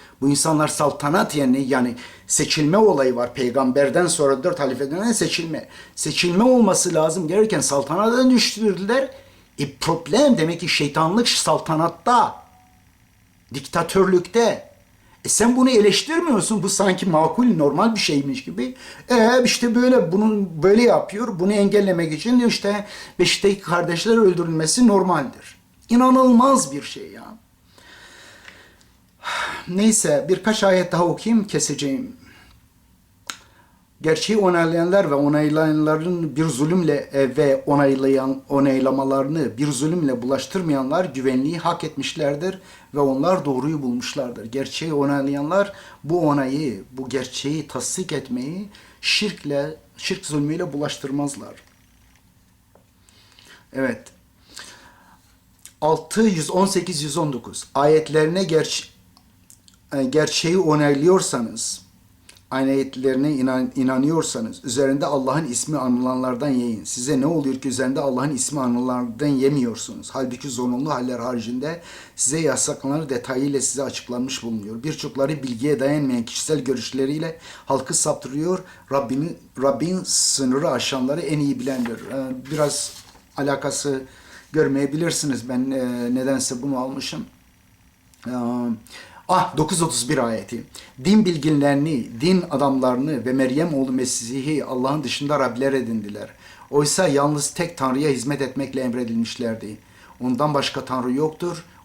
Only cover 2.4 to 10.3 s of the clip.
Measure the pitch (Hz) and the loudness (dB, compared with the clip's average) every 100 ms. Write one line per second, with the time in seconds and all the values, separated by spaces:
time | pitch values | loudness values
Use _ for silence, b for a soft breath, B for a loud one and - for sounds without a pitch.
2.4 | 151 160 151 196 214 151 131 120 120 - | 0 0 2 6 6 4 2 0 -2 -2
3.4 | 120 131 127 131 139 165 175 - 143 135 | -2 0 2 2 2 2 0 2 2 2
4.4 | 180 175 139 127 139 170 226 220 170 - | 0 -2 -2 -2 -4 -2 -2 0 0 -2
5.4 | 165 147 - B B - 156 147 175 175 | -4 -8 -10 B B -8 -4 -2 0 4
6.4 | 247 254 208 170 180 165 156 170 156 196 | 4 6 6 4 2 2 2 0 0 2
7.4 | 220 165 131 139 139 170 220 247 262 247 | 2 2 0 0 0 0 2 4 4 4
8.4 | - 202 220 180 202 254 269 B B B | 2 0 0 0 0 0 -2 B B B
9.4 | B - 143 - - 165 - 214 294 | B -8 -8 -4 -4 -4 0 4 6